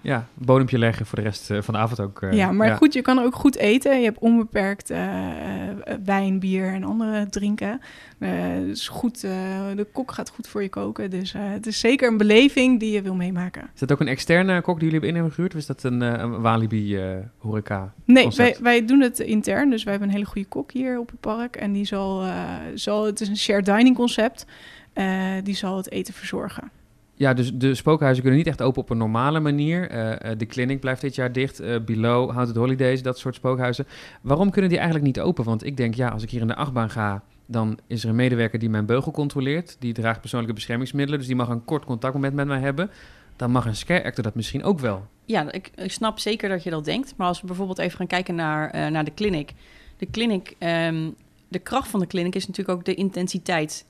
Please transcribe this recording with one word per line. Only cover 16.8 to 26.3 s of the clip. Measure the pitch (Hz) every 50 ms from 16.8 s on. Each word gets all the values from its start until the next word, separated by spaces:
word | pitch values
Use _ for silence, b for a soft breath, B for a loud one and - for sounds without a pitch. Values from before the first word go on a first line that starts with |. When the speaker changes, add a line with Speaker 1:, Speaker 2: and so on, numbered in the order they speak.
| 104 101 101
Speaker 1:
eh, | 98 95 92 95 92 98 117 - _
horeca | - 107 110 107 101 - 107 98 95 101 - - -
Speaker 2:
Nee, | - 247 262
Speaker 1:
concept? | 240 117 - - 240 247 247 -
Speaker 2:
wij, | 233 240 240 233
wij | 226
doen | 226 262 277
het | 269 240 233 -
intern. | - - 220 214 196 202 196 202 285 285
Dus | 240 220
wij | 208 208
hebben | 202 202 208 202
een | 196
hele | 208 208 -
goede | - 202 196 -
kok | - - 285 -
hier | - 254 262 254 247 240
op | 233 -
het | 240 -
park. | - 214 214 226 233 247 -
En | - 214 202
die | 202 202 202
zal, | 196 208 196 196 196 190 190
eh, | 185 185 180 180 180 175 175 160 160 160 -
zal, | 220 - 208 208 214 214
het | 214 208 214
is | 220 196
een | 208
shared | 208 - - 202 202 190
dining | 202 196 220 240 262 254
concept. | 247 240 240 - - 214 262 - - - B B B B B B B B B
Eh, | _ - 196 190 190 190 190 190 190 190
die | 190 202 196
zal | - - 185 190
het | 190 185 -
eten | - 190 185 - 196
verzorgen. | - - -